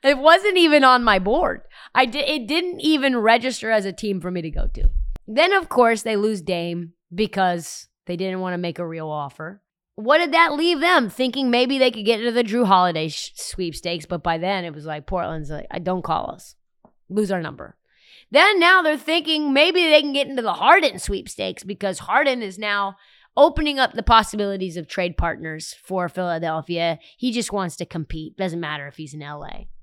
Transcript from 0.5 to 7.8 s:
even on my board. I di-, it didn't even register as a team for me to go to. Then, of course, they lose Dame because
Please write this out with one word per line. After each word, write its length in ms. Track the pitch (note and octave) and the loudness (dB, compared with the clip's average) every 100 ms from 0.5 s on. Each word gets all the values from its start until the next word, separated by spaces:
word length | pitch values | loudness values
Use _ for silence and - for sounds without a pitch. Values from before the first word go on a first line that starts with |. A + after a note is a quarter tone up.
| F#4 | 4
even 260 | E4+ D4 | 6 8
on 180 | C4+ B3+ | 6 6
my 160 | A#3 G3 | 4 2
board. 440 | F#3 C4+ F4+ - - - - - | 2 0 0 -4 -12 -20 -6 0
I 100 | C4 | 0
di-, 140 | B3+ | 0
it 260 | - D4+ A3 | -2 -4 -2
didn't 360 | D#4 F4+ F4 | -2 -2 -2
even 340 | D4+ D#4 C4+ B3 | 0 2 2 2
register 560 | G#3+ A#3 B3 A#3+ A3 | 2 2 2 -6 -2
as 140 | A3 G3 | -2 -2
a 80 | |
team 260 | F#3+ G#3+ F#3+ | -8 -6 -6
for 100 | E3+ | -6
me 100 | F3+ | -8
to 100 | D#3+ | -6
go 160 | D3+ - | -4 -4
to. 160 | - - - - - - | 2 2 2 -4 -6 -6
Then, 280 | A3 E4+ | 0 2
of 160 | G4 E4 | 2 0
course, 320 | - A#3+ A3+ | 2 4 2
they 160 | A3+ G#3+ | -2 -2
lose 240 | G#3+ G#3+ | 0 -2
Dame 500 | D#3+ F3+ E3+ F3 E3+ _ _ F3 | -4 -4 -4 -6 -8 _ _ -4
because 720 | G#3 G3+ F#3 F3 D#3+ - | -2 2 0 0 -6 -16